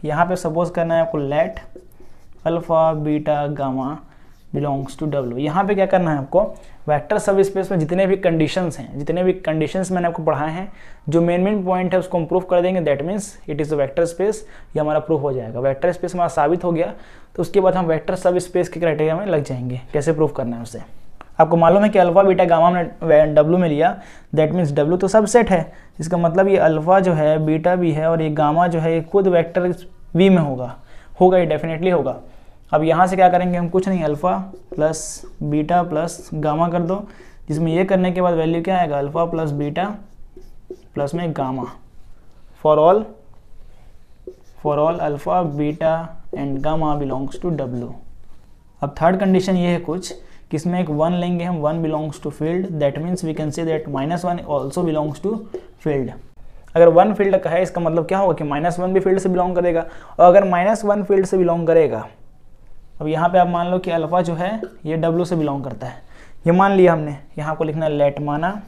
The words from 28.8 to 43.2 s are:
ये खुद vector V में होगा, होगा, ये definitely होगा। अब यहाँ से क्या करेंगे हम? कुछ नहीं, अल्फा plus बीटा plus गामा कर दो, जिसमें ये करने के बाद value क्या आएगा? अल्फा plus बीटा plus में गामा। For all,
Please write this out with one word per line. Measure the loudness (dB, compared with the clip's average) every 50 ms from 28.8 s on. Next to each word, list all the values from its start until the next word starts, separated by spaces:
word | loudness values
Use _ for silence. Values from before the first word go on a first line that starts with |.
| 0 0 0
ये | 0 -2
खुद | 0 0 2 2 4
vector | 4 2 2 2 0 0 0 0
V | -2 -4 -8 -18 -20 -20 -20 -4 2 4 6 6
में | 6 4
होगा, | 4 0 -2 -6 -8 -10 -10 -16 -20 -20 -20 -20 -20 -20 0 4
होगा, | 4 6 6 6
ये | 4 2
definitely | 0 -2 -2 -4 -6 -2 0 0 2
होगा। | 2 0 -2 -6 -8 -12 -20 -20 -20 -20 -20 -20 -20 -10 0 0
अब | 2 2
यहाँ | 4 4 4 4 4
से | 4
क्या | 6 6 6
करेंगे | 6 4 2 0 -2 -2
हम? | -2 0
कुछ | 0 0 0 0
नहीं, | -2 0 0
अल्फा | -2 -2 0 0 -2 -2 -2 -4 -10 -14 -20 -18 -14 -4
plus | 0 0 0 0 -2 -8 -12 -12 -14 -16 -18 -12 -8 -6
बीटा | -2 -2 -2 0 2 2 0 0
plus | 0 -2 -4 -4 -4 -8 -12 -14 -10 -8
गामा | -4 -2 -2 0 0 0 0
कर | 0 -2
दो, | -2 -2 -4 -4 -6 -12 -18 -20 -20 -20 -20 -20 -8 -6
जिसमें | -4 -2 -2 0
ये | 2 0 2
करने | 2 2 2 2 0
के | 0 0
बाद | 0 0 2
value | 2 0 0 0 -2 0
क्या | 0 0 0
आएगा? | 0 0 0 -4
अल्फा | -4 -4 -2 -2 -2
plus | -2 -2 -4 -4 -4
बीटा | -4 -4 -4 -4 -4 -4 -6 -6 -6 -10 -14 -20 -20 -20 -20 -20 -18 -20 -20 -18 -20 -20 -16 -18 -18 -18 -18 -14 -6
plus | -6 -6 -4 -4
में | -4 -4 -4 -4 -4
गामा। | -4 -4 -4 -6 -8 -10 -12 -16 -20 -20 _ -20 -18 -18 -18 -20 -20 -20 -20 -20 -20 -20 -20 -4 2
For | 2 4 6
all, | 6 6 6 4 2 -4 -12 -20